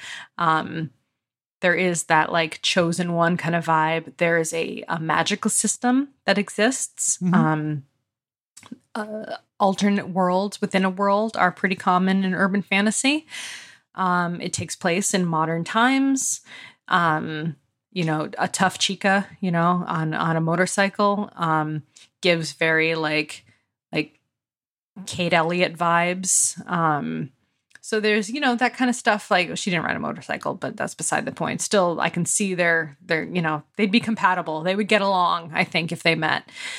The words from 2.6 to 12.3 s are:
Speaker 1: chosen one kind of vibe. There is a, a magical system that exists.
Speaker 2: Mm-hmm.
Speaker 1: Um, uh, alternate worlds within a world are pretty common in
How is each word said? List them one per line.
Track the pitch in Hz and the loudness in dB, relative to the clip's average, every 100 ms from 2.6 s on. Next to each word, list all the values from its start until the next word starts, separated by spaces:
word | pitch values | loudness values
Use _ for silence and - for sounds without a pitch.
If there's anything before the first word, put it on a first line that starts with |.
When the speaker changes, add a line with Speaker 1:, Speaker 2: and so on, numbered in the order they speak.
Speaker 1:
chosen | - - 170 175 175 | -2 2 2 0 -2
one | 170 170 175 | 2 2 2
kind | 165 170 | 0 -2
of | 160 | 2
vibe. | 160 156 165 160 - | 2 2 0 -4 -2
There | 170 170 | 2 2
is | 160 | 0
a, | 165 160 - - | -2 -4 -6 -6
a | 165 | -6
magical | 160 160 165 202 220 | 0 0 0 0 0
system | - 220 - 247 254 277 _ - | 0 0 0 0 0 -2 _ 0
that | 196 | 0
exists. | 202 - 220 262 - - - - | 0 0 0 0 -6 -6 -4 -2
Speaker 2:
Mm-hmm. | 180 | 2
Speaker 1:
Um, | 175 160 156 151 151 - _ _ _ _ _ _ - - - _ - | 4 4 2 -2 -4 -8 _ _ _ _ _ _ -20 -20 -20 _ -12
uh, | 214 214 214 - - _ | -10 -10 -10 -12 -14 _
alternate | 202 190 202 202 185 | 2 4 2 2 0
worlds | 180 180 185 202 - | 0 2 2 0 -4
within | 208 190 190 | -2 2 0
a | |
world | 185 202 202 220 - | 2 2 2 0 2
are | 180 | 0
pretty | - 196 190 | 2 -2 0
common | - 180 185 190 | 2 4 4 2
in | 190 | 2